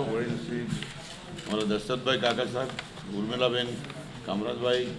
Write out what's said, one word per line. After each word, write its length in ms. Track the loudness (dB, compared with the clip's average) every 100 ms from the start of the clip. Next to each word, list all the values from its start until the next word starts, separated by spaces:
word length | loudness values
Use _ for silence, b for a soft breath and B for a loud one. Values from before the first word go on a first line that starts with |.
વડીલ 340 | 2 0 0 -2
શ્રી 280 | -2 -4 -2 -4 -6 -10 -12 -12 -10 -8
અમારા 220 | -2 2
દશરથભાઈ 540 | 4 2 2 0 4 4
કાકા 280 | 4 2 0
સાહેબ, 240 | 0 -2 -4 -10 -10 -6 -2
ઉર્મિલાબેન 520 | 0 4 4 4 0 -2 -6 -10 -10 -8 -2
કામરાજભાઈ, 600 | 0 0 2 4 4 2